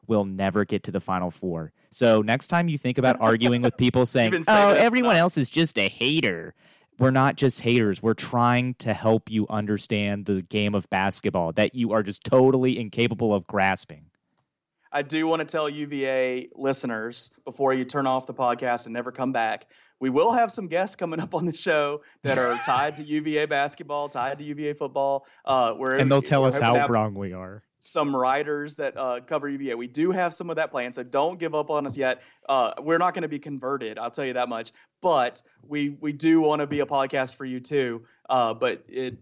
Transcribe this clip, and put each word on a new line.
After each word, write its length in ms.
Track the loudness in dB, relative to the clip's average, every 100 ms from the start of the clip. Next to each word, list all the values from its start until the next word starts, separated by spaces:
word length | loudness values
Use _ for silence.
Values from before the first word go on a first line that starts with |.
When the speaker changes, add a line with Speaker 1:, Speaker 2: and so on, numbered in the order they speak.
| -2
Speaker 1:
will 200 | 0 0
never 400 | -2 0 0 0
get 160 | -2
to 80 | -4
the 100 | -6
Final 300 | -4 -4 -4
Four. 420 | -6 -6 -6 -8 _ _
So 300 | 0 4 4
next 280 | 4 -2 0
time 200 | 0 0
you 80 | -2
think 220 | -2 2
about 200 | 2 4
Speaker 2:
<laughs> 20 |
Speaker 1:
arguing 400 | 2 4 2 2
with 160 | 0 2
people 240 | 2 4
Speaker 2:
You've 80 | 2
Speaker 1:
saying, 220 | 2 2
Speaker 2:
been 120 | 2
saying 140 | 4 6 6
Speaker 1:
"Oh, 40 |
Speaker 2:
this 80 | 6
Speaker 1:
everyone 300 | 4 4 4
Speaker 2:
enough. 100 | 4
Speaker 1:
else 160 | 4 2
is 100 | 0
just 300 | 0 0 2
a 100 | -2
hater." 640 | 0 0 0 0 -4 -10 -18 _ _ _ 0
We're 120 | 2
not 260 | 4 2 2
just 260 | 0 2
haters. 400 | 2 4 2 2
We're 100 | 0
trying 600 | -2 -2 2 4 2 0
to 180 | -4 -4
help 380 | 0 2 2 0
you 160 | -4 -2
understand 800 | -4 -2 -4 -2 -2 -2 -4 -2
the 160 | -4
game 320 | -2 -2 0
of 140 | -2 -2
basketball 600 | -2 0 -2 -2 -2 -2
that 200 | 0 0
you 160 | 0 0
are 100 | 0
just 200 | -2 -8
totally 560 | 2 6 6 6 2 0
incapable 560 | -4 -2 -2 0 0
of 120 | 0 0
grasping. 580 | 0 2 0 -6 -16 -20 _ _ _ _ _ _ _ _
Speaker 2:
I 80 | -6
do 260 | -4 -2 0
wanna 200 | 0 -2
tell 240 | -4 -4
U 160 | -6 -8
V 200 | -4 -2
A 420 | 0 0 -2 -8
listeners, 760 | -6 -2 -2 -4 -6 -6 -10 -14 -14 -18
before 260 | -2 0
you 140 | 0 -2
turn 200 | -2 0
off 200 | -2 -4
the 80 |
podcast 500 | -2 -2 0 -2 -4
and 80 | -4
never 180 | -8 -8
come 220 | -6 -4
back, 340 | -2 -2 -4 -10 _ _ _
we 100 | 0
will 220 | 2 4
have 200 | 4 0
some 160 | -2 -4
guests 260 | -2 -2
coming 240 | -4 -6 -6
up 160 | -6
on 120 | -4 -4
the 100 | -2
show 460 | 0 2 0 -4 -12 _
that 140 | -2 0
are 180 | 0 0
Speaker 1:
<laughs> 80 |
Speaker 2:
tied 340 | 0 0 0 -4
to 40 |
U 200 | -4 -4
V 160 | -2 -2
A 80 | 0
basketball, 600 | 0 -2 -6 -8 -8 -6
tied 280 | -4 -4 -6
to 60 |
U 100 | -8
V 140 | -6 -6
A 60 |
football. 520 | -4 -4 -2 0 -2 -6 _ 0
Uh, 280 | 2 2 0
we're, 200 | 0 2
Speaker 1:
And 160 | 4
they'll 100 | 4
tell 200 | 4 4
Speaker 2:
we're 60 | 4
Speaker 1:
us 60 | 4
Speaker 2:
hoping 100 | 4
to 80 |
Speaker 1:
how 60 | 4
Speaker 2:
have 80 | 4
Speaker 1:
wrong 240 | 2 0
we 180 | -4 -8
are. 320 | -8 -12 -16 _ _
Speaker 2:
some 300 | -6 -2 0
writers 640 | 2 2 0 -2 -4 -6 -6
that, 200 | -6 -4
uh, 220 | -4 -6 -4
cover 220 | -6 -4
U 100 | -6
V 120 | -6
A. 60 | -6
We 120 | -6
do 240 | 0 0
have 200 | 2 0
some 180 | -2 -6
of 60 | -4
that 140 | -2
planned, 240 | -2 -4
so 80 | -8
don't 360 | -2 0 0 0
give 160 | -2
up 140 | -2 0
on 140 | -2 -2
us 100 | -2
yet. 260 | -2 -2 -8 _ 0
Uh, 260 | 2 2 -2
we're 180 | 0 2
not 160 | 2
gonna 140 | 0 -6
be 100 | -8
converted, 580 | -8 -8 -4 -4 -6 -8
I'll 120 | -8
tell 160 | -6 -4
you 80 |
that 140 | -2 -2
much. 240 | -4 -10 -16 _ _
But 420 | 0 2 2 -4 -18 _ -8
we, 300 | -4 -4 -4
we 120 | -8
do 280 | 0 4 4
wanna 240 | 4 2
be 140 | 0 -2
a 80 | 0
podcast 480 | 0 0 -2 -4
for 100 | -6
you 140 | -10 -8
too. 460 | -2 0 0 -4 -12 _ -2
Uh, 240 | 0 2
but 300 | 0 -2 -2 -6
it, 300 | -8 -6 -8